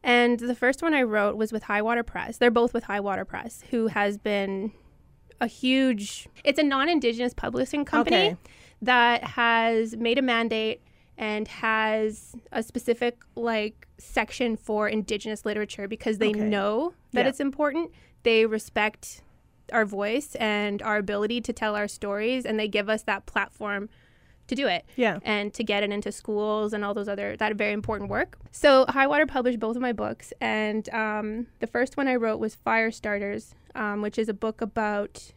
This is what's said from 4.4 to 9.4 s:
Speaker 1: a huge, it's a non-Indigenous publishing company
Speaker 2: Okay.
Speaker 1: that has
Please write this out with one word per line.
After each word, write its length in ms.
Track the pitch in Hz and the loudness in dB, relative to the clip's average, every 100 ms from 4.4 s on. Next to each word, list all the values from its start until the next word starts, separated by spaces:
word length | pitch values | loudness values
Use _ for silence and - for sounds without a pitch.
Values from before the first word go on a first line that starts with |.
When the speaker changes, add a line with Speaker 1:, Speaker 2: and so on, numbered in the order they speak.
| 196 196 214 - - _ _ _ _ - | -2 -4 -6 -8 -20 _ _ _ _ -6
Speaker 1:
a 60 | 233 | -6
huge, 800 | - 254 262 262 214 202 - - - | -2 2 4 4 0 -4 -12 -16 -2
it's 140 | 285 277 | 0 4
a 40 | |
non-Indigenous 720 | 294 269 294 330 233 233 247 | 2 2 2 2 2 0 -2
publishing 500 | - - 247 262 294 | -2 -4 -2 -2 -2
company 320 | 285 233 240 359 | 0 2 4 4
Speaker 2:
Okay. 200 | 403 - - - - _ | 4 0 -12 -20 -20 _
Speaker 1:
that 400 | 226 247 240 240 | 4 6 6 4
has 720 | - - | -2 0